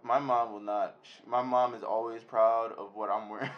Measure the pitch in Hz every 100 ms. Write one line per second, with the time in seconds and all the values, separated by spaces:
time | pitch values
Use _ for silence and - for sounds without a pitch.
0 | 120 131 139 120 117 104 104 104 95 -
1 | - - - 123 127 123 123 113 98 110
2 | 117 113 - 113 110 113 113 - 101 104
3 | 104 107 107 107 139